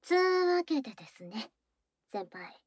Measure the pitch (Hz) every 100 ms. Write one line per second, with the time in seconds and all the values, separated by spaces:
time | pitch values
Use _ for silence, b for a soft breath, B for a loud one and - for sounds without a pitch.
0 | - 359 370 370 359 359 349 302 247 202
1 | 165 - 180 214 - _ _ _ _ _
2 | _ 202 185 95 - -